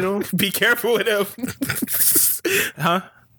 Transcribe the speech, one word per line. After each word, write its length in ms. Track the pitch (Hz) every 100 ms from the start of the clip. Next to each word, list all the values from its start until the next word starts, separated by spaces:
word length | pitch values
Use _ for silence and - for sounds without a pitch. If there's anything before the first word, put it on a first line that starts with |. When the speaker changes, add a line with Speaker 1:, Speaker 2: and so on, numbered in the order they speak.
Speaker 1:
y'all. 180 | 185 202
Speaker 2:
cheated 100 | 175
on? 40 | 180
Speaker 1:
<laughs> 0 |
Be 120 | 196
careful 420 | - 214 233 220
with 120 | 220 202
them. 200 | 208 196 -
<laughs> 1300 | 247 - - - - - - - - - - 392 - -
Huh? 240 | 165 180 - - _